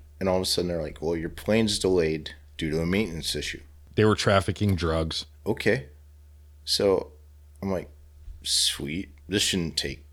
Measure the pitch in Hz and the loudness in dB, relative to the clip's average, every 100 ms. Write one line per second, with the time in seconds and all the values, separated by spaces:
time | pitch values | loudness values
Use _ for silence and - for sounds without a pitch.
0 | - - 95 92 95 - 87 85 73 - | -16 -4 0 0 0 -2 -2 -2 -6 -4
1 | 85 85 82 - - 110 107 104 95 92 | -4 -2 -4 -6 0 2 2 0 2 4
2 | 80 80 76 - - - 78 80 82 98 | 2 0 -6 -16 -18 -8 -4 0 0 0
3 | 104 80 - 76 71 - - - - - | 0 -4 -6 -4 -6 -10 -14 -20 -6 2
4 | 107 104 - 98 92 95 104 87 82 80 | 4 4 4 4 2 0 2 2 0 0
5 | 80 - - - - - 110 120 135 - | 0 -4 -10 -10 -4 0 2 2 -2 -20
6 | - - - - - - - - 101 95 | -20 -20 -20 -20 -20 -14 -4 2 4 4
7 | - - - - - - 98 92 - - | 0 -16 -20 -20 -20 -8 -4 -4 -6 -18
8 | - - - - - - - - 71 82 | -20 -20 -18 -10 -2 0 0 -2 -6 -6
9 | - - - 101 - 95 82 - 71 65 | -8 -14 -2 0 2 0 -2 -4 -6 -8
10 | - | -12